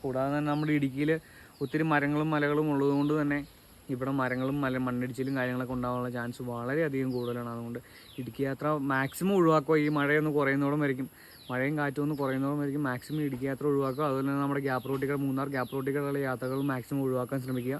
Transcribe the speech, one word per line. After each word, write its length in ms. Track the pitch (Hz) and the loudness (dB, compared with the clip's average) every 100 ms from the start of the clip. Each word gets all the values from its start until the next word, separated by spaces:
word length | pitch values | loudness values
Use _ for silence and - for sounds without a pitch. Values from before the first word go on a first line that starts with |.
കൂടാതെ 280 | 139 127 135 147 | -2 0 0 0
തന്നെ 140 | 147 | 0
നമ്മുടെ 220 | 147 151 151 | 0 2 2
ഇടുക്കിയിൽ 340 | 139 131 151 160 - - - - | 2 0 0 0 -2 -20 -20 -8
ഒത്തിരി 200 | 139 156 160 | -4 0 2
മരങ്ങളും 380 | 147 143 147 156 | 2 2 0 2
മലകളും 340 | 151 147 147 151 | 2 2 2 2
ഉള്ളതുകൊണ്ട് 400 | 143 139 143 147 151 | 2 4 4 2 2
തന്നെ 200 | 147 143 143 - - - - | 0 -2 -4 -16 -20 -20 -8
ഇവിടെ 180 | 123 131 139 | -4 -2 0
മരങ്ങളും 340 | 127 123 131 143 | 0 0 0 0
മല 140 | 135 127 127 | 0 0 -2
മണ്ണിടിച്ചിലും 460 | 123 123 120 131 139 | -2 -4 -4 -2 0
കാര്യങ്ങളൊക്കെ 340 | 127 127 127 127 | 0 -2 -4 -4
ഉണ്ടാകാനുള്ള 320 | 123 123 123 120 | -2 -2 -4 -4
ചാൻസ് 260 | 120 123 123 | -6 -6 -8
വളരെയധികം 580 | 120 120 147 160 135 131 123 | -6 -2 0 0 0 -2 -2
കൂടുതലാണ്. 340 | 120 120 120 117 | -2 -4 -6 -8
അതുകൊണ്ട് 240 | 117 120 - - - - | -8 -8 -12 -20 -18 -12
ഇടുക്കി 200 | 123 113 135 | -10 -4 -4
യാത്ര 200 | 135 147 151 139 | -2 -2 0 0
മാക്സിമം 400 | 135 135 - 185 196 | 0 -2 -2 2 6
ഒഴിവാക്കുക. 360 | 165 156 139 156 147 | 6 6 6 4 4
ഈ 20 | 151 | 2
മഴയൊന്ന് 340 | 143 151 151 147 | 4 4 4 2
കുറയുന്നോളം 420 | 139 139 143 151 143 | 4 4 2 2 0
വരയ്ക്കും, 240 | 131 131 - - - - | 0 -4 -10 -20 -20 -6
മഴയും 260 | 127 135 151 | -2 0 0
കാറ്റും 240 | 143 135 147 | -2 0 -2
ഒന്ന് 100 | 147 | 0
കുറയുന്നോളം 380 | 135 131 135 147 | 0 0 0 0
വരയ്ക്കും 200 | 143 143 143 | -2 -2 -2
മാക്സിമം 320 | 123 - 156 147 | -4 -4 -2 -2
ഇടുക്കി 180 | 127 135 | -2 -4
യാത്ര 140 | 135 147 | -2 2
ഒഴിവാക്കുക. 320 | 139 135 131 151 | 2 2 0 0
അതുപോലെ 180 | 135 135 | 0 0
തന്നെ 120 | 139 143 | 0 0
നമ്മുടെ 180 | 139 135 | 0 0
ഗ്യാപ്പ് 220 | 127 120 | -2 -2
റൂട്ടിൽ, 220 | 135 135 143 139 | -2 0 0 0
മൂന്നാർ 240 | 131 139 139 | 0 -2 -2
ഗ്യാപ്പ് 180 | 123 135 | -2 -2
റൂട്ടിലുള്ള 460 | 135 139 143 139 139 | -2 -2 0 0 -2
യാത്രകൾ 320 | 123 127 135 139 | -2 -2 -2 0
മാക്സിമം 280 | 127 117 139 135 | -2 -2 -2 0
ഒഴിവാക്കാൻ 340 | 127 123 139 127 | 0 0 -4 -2
ശ്രമിക്കുക. 320 | 131 123 139 | -2 -2 -4